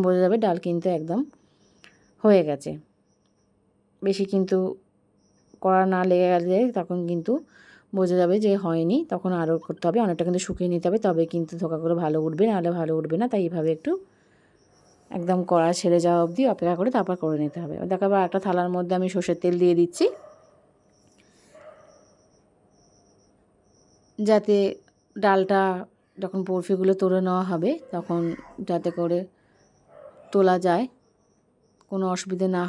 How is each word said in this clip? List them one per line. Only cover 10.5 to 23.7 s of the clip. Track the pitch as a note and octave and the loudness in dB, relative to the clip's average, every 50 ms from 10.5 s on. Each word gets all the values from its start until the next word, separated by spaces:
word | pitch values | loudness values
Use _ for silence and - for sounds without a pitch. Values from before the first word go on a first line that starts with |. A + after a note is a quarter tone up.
| E3+ - F3+ F3+ F3 | -6 -4 -2 -2 -2
নিতে | E3+ F3 F3+ | -2 0 0
হবে, | F#3+ A3 A3 G3 | -2 0 0 0
তবে | E3+ D#3+ E3 E3 - | 2 2 0 0 0
কিন্তু | E3+ E3 D#3+ E3+ E3+ | -6 -6 -6 -6 -6
ধোকাগুলো | F3+ D#3+ E3 D#3 E3 E3 E3+ E3+ F3 | -6 -4 -4 -4 -2 -2 -2 0 0
ভালো | D#3 D3+ D#3 D#3 D#3+ | 0 0 0 -2 -2
উঠবে, | D#3+ D#3 G3+ A3+ | 0 0 0 2
নাহলে | G#3+ F#3 E3 E3+ F3 F3 | 2 0 0 -2 -2 -2
ভালো | E3 D#3 D#3+ D#3+ | -2 -2 -2 -2
উঠবে | D#3 D#3 D#3+ F3 | -2 -2 -2 -2
না। | A#3 B3 | -2 0
তাই | A#3+ G3+ F#3 | 0 -2 -2
এইভাবে | E3 F3 E3+ D#3 D#3+ D#3+ D#3 | -2 -2 -2 -2 -2 -2 -2
একটু | - C#4+ F4+ F#4+ F#4+ _ _ _ _ _ _ _ _ _ _ _ _ _ _ _ _ _ _ _ _ - - F3+ | -2 -4 -4 -4 -6 _ _ _ _ _ _ _ _ _ _ _ _ _ _ _ _ _ _ _ _ -12 -10 -8
একদম | E3+ F3 F#3 F3+ F3 F3 | -2 -2 -2 -2 0 0
কড়া | F3+ E3+ E3 E3 F3 E3+ | 2 2 2 2 0 0
ছেড়ে | - F3 F3 F3 E3+ | 0 2 2 4 4
যাওয়া | F3 F3 F3 E3+ | 2 2 2 2
অবধি | E3 F3 G3 C4+ B3+ G3+ | 0 0 0 0 0 0
অপেক্ষা | - F3 E3+ F3 E3+ | 0 -2 -2 -2 0
করে | F#3+ B3+ B3+ | -2 -2 0
তারপর | A#3+ F#3 F3+ F#3 F3+ - | -2 -2 -2 -4 -4 -2
করে | D#3 D#3 D3 D3+ | -4 -2 -2 -4
নিতে | D3 - F3 E3+ | -4 -6 -8 -10
হবে। | D3 D#3 - - F3+ | -10 -8 -8 -6 -4
দেখো | F#3+ F#3+ G3 G3 | -4 -2 0 0
আবার | G3+ G3 F#3 F3 | 2 2 0 0
একটা | - G3 G3 | -2 -4 -2
থালার | G#3 F3+ F3+ F3+ F3+ F3+ | 0 0 0 0 0 -2
মধ্যে | F3+ F3+ F3 F#3 F3+ | -4 -2 -2 -2 -2
আমি | F#3 F#3 F#3 | -2 -2 -2
সর্ষের | F#3 F3+ - E3+ F3 - | -4 -2 -2 -2 -2 0
তেল | F3+ F3 F3 | 0 2 4
দিয়ে | F3+ F3+ E3+ E3+ | 4 4 4 4
দিচ্ছি, | F3 E3+ - - E4+ B4 - - - - - - _ _ _ _ _ _ _ _ _ _ _ _ _ _ _ _ _ _ _ _ _ _ - D#5 - - - - - - _ _ _ _ _ _ _ _ _ _ _ _ _ _ _ _ _ _ _ _ _ _ _ _ _ _ _ _ _ _ _ _ _ _ _ _ | 2 2 2 0 -2 -2 -2 -4 -18 -20 -20 -20 _ _ _ _ _ _ _ _ _ _ _ _ _ _ _ _ _ _ _ _ _ _ -20 -20 -20 -20 -20 -20 -20 -20 _ _ _ _ _ _ _ _ _ _ _ _ _ _ _ _ _ _ _ _ _ _ _ _ _ _ _ _ _ _ _ _ _ _ _ _